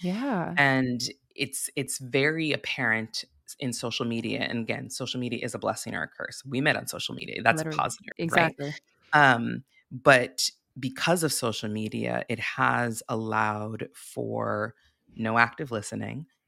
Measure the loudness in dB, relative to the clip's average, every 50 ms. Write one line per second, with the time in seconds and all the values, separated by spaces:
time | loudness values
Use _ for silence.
0 | -6 -4 -4 -2 -2 -2 -2 -2 -2 -2 2 4 4 6 6 4 4 2 0 -2
1 | -4 -6 -8 _ _ _ -6 -6 -6 -4 -4 -8 -8 -6 -4 -4 -4 -4 -4 -8
2 | -8 0 2 2 4 4 2 0 0 -2 -2 -4 -4 -8 -4 -2 2 2 2 2
3 | 0 -4 -8 -10 -12 _ _ _ _ -20 -12 -6 -4 -4 -4 -4 -4 -4 -2 -2
4 | -2 -2 -2 -2 -2 -2 -2 -2 -2 -2 -2 -4 -2 -4 -4 -6 -6 -8 -8 -8
5 | -6 -4 -4 -4 -4 -4 -4 -4 -6 -6 -6 -4 -2 -2 -4 -4 -6 -8 -6 -6
6 | -6 -6 -8 -10 -10 -10 -10 -12 -10 -6 -4 0 2 2 0 0 -2 -6 -8 -8
7 | -6 -8 -8 -8 -10 -10 -6 0 2 4 4 4 0 -4 0 0 0 -2 -2 -6
8 | -12 -14 -8 -4 -2 2 4 4 4 4 2 -2 -6 -8 -8 -8 _ _ _ _
9 | _ 2 6 8 8 8 8 6 2 -2 -4 -6 -8 _ _ _ _ -14 -8 2
10 | 8 8 8 8 8 2 -2 -2 -2 -2 -2 _ _ _ -12 -6 -6 -6 -4 -2
11 | 2 2 4 4 4 0 0 0 -2 -2 -2 -2 -4 -4 -4 -4 -4 -4 -4 -4
12 | -2 -2 -2 -2 -2 -4 -6 -4 -4 -6 0 2 2 2 4 2 0 0 -4 -6
13 | -6 -4 -4 -4 -2 0 0 2 2 2 0 -2 -4 -6 -6 -8 -10 -10 -12 -20
14 | -20 -14 -8 -6 -6 -4 -4 -2 -2 -2 -2 -2 -2 -4 -6 _ _ _ _ _
15 | _ _ -8 -4 -2 2 6 6 4 4 4 -6 -8 -4 -4 -4 -4 -4 -8 -6
16 | -6 -6 -6 -8 -10 _ _ _ _